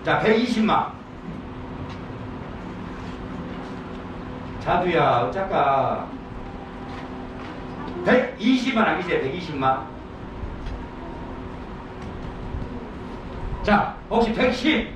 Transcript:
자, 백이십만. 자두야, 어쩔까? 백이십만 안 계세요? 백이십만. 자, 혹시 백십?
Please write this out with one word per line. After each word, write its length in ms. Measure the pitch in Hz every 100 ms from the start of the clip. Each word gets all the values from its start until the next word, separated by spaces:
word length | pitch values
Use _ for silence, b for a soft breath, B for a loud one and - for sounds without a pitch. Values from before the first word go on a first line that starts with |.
자, 160 | - -
백이십만. 720 | 214 226 247 214 208 - - - - - - - - - - - - - - - - - - - - - - - - - - - - - - - - - - - - - - -
자두야, 600 | - 175 180 165 147 - 127
어쩔까? 800 | - - 165 - - - - - - - - - - - - - - - - - - - - - - - - 190
백이십만 800 | 247 - - 226 262 247 226 196
안 100 | -
계세요? 200 | 175 143
백이십만. 600 | 135 - - 139 131 131 - - - - - - - - - - - - - - - - - - - - - - - - - - - - 247 247 247 - - - - - - -
자, 320 | 196 202 - - -
혹시 240 | 226 226
백십? 560 | - 262 - 311 240 -